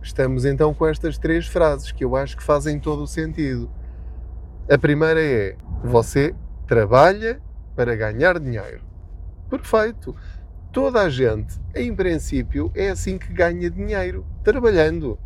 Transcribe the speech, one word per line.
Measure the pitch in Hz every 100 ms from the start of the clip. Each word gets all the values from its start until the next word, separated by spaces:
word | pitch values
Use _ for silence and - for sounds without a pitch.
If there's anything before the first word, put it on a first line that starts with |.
Estamos | - - 131 131
então | 135 139 151
com | 147 160
estas | 151 165 143
três | 160 165 170
frases | 185 160 143 -
que | -
eu | 131
acho | 131 139 -
que |
fazem | - 147 147 147
todo | 156 147
o | 147
sentido. | - 160 160 143 123 117 - - - - - - - - - -
A | 143
primeira | 151 147 160 160
é: | 156 123 98 92 - -
você | 123 120 110 143 147 - - - -
trabalha | 117 104 123 160 202 220 254 - - -
para | - 120 113
ganhar | 107 107 170 175
dinheiro. | 139 113 87 57 - - - - - - -
Perfeito! | 262 - 220 214 226 - - - - - - -
Toda | - 269 247
a | 190
gente, | 127 127 110 - - -
em | - 240
princípio, | 202 185 165 - 139 120 143 156
é | - 196
assim | 180 - 185
que | -
ganha | 175 175 175 175
dinheiro: | 175 202 208 185 185 - -
trabalhando. | - 254 240 185 156 165 147 101